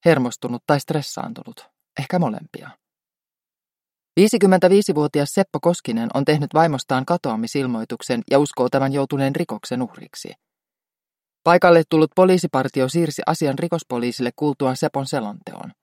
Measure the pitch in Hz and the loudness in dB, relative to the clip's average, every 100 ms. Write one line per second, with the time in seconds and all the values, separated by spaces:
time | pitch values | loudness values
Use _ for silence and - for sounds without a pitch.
0 | 170 151 123 - 123 120 - 143 - 156 | 4 2 0 -6 -8 -10 -2 -2 0 -6
1 | 143 - - 226 - 117 _ _ _ - | -6 -10 -12 -12 -18 -20 _ _ _ -12
2 | 139 185 156 107 160 - - _ _ _ | -4 -2 -2 -4 -14 -20 -20 _ _ _
3 | _ _ _ _ _ _ _ _ _ _ | _ _ _ _ _ _ _ _ _ _
4 | _ - 208 226 190 185 180 196 208 151 | _ 2 4 4 4 4 6 4 4 0
5 | 147 151 143 - 196 - 170 175 - 113 | 0 0 -2 -2 -2 0 -2 -2 -4 -6
6 | 117 - 139 151 143 156 165 139 - 131 | -4 -2 0 0 0 2 2 0 -4 -4
7 | 131 175 143 110 113 143 131 117 110 120 | -2 -4 -2 -6 -4 -4 -4 -4 -6 -10
8 | - 120 107 139 143 - 123 139 135 139 | -6 -6 0 2 2 0 0 0 0 -2
9 | 139 143 135 139 175 107 - 254 226 - | -2 -2 -2 -2 -6 -8 -8 -6 -6 -8
10 | - - 50 - _ _ _ _ _ _ | -20 -18 -18 -20 _ _ _ _ _ _
11 | _ _ _ _ - 175 180 170 160 160 | _ _ _ _ 4 6 8 6 4 2
12 | 156 - 185 185 165 131 131 - 131 170 | 2 4 4 4 0 -2 -2 -2 -2 0
13 | 165 - - 165 151 139 170 170 - 123 | -2 -4 -4 -2 -2 -2 -4 -6 -6 -4
14 | 123 113 123 - 151 139 135 127 151 - | -4 -4 -6 -4 -4 -2 -2 -2 -4 -4
15 | 135 143 107 104 - - - _ | -4 -6 -6 -12 -18 -16 -18 _